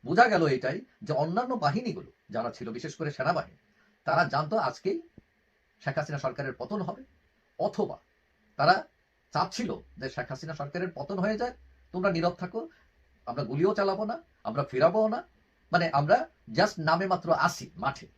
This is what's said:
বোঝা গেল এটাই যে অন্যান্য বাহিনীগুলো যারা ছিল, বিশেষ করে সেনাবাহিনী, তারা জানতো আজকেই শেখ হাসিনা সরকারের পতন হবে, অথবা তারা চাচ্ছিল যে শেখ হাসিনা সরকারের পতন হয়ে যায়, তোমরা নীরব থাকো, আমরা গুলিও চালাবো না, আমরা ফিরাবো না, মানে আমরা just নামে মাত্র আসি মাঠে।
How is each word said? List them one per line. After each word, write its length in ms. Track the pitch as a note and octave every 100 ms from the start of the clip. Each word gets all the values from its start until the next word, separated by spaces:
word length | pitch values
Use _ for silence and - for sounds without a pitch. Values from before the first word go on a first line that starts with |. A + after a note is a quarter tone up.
| C3
বোঝা 220 | F3 B3
গেল 200 | F#3+ D#3
এটাই 340 | C3 C3 F3+ - _
যে 100 | -
অন্যান্য 400 | C#3 D#3 F#3+ B3
বাহিনীগুলো 580 | A#3 D3 F3 B3 - - _ _
যারা 220 | A2 A#2
ছিল, 200 | - A2+
বিশেষ 240 | A2+ - -
করে 160 | D3
সেনাবাহিনী, 460 | C#3+ - F3 - - _ _ _ _
তারা 220 | - D#3 D#3
জানতো 320 | C#3 D3+ A3
আজকেই 440 | C3+ - F#3+ E4+ - - _ _ _ _ _ _
শেখ 140 | - C3+
হাসিনা 220 | D3 C#3+
সরকারের 340 | C3 A#2+ C3
পতন 280 | - C3+ G#3
হবে, 220 | F3 - C4 _ _ _ _ -
অথবা 380 | F3 - F#3+ - _ _ _ _ _ -
তারা 260 | D#3 G3 - _ _ _ _
চাচ্ছিল 420 | D3+ - - A3+ - - -
যে 120 | C3+
শেখ 160 | - A#2+
হাসিনা 240 | C#3 D#3+
সরকারের 340 | D#3 C#3+ F3 F#3 C3
পতন 240 | C#3+ F#3+
হয়ে 180 | G3+ A3
যায়, 160 | A#3+ - - _ _
তোমরা 200 | F#3 G3
নীরব 220 | E3 F3
থাকো, 360 | F3 - A3+ E4 _ _ _ _ _ -
আমরা 180 | A#2+
গুলিও 300 | C#3 C#3 F#3
চালাবো 320 | G#3 G3 F#3+ G#3+
না, 180 | C4 _ _
আমরা 200 | - A#2+
ফিরাবো 440 | C#3 B2+ D#3+ G#3 A3
না, 160 | A3 - _ _ _ _
মানে 180 | E3 E3
আমরা 360 | C#3 D3 A3+ E4 _ -
just 200 | A2 G#3 -
নামে 300 | D#3 E3+ F#3+
মাত্র 260 | F3+ E3
আসি 360 | D#3 D#3+ - - -
মাঠে। 320 | - - -